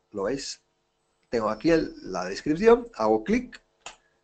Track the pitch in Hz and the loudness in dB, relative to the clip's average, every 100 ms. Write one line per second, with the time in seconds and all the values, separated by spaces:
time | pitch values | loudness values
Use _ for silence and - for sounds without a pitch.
0 | _ 104 98 139 - - _ _ _ _ | _ -6 -4 -4 -8 -14 _ _ _ _
1 | _ _ _ 120 107 107 160 165 - - | _ _ _ -2 -2 0 2 2 0 -8
2 | - 90 78 98 147 160 226 240 240 - | -8 -6 -6 -6 -4 2 6 4 2 -2
3 | 110 110 143 240 247 - _ _ - - | 2 2 2 -2 -2 -14 _ _ -20 -20
4 | _ _ | _ _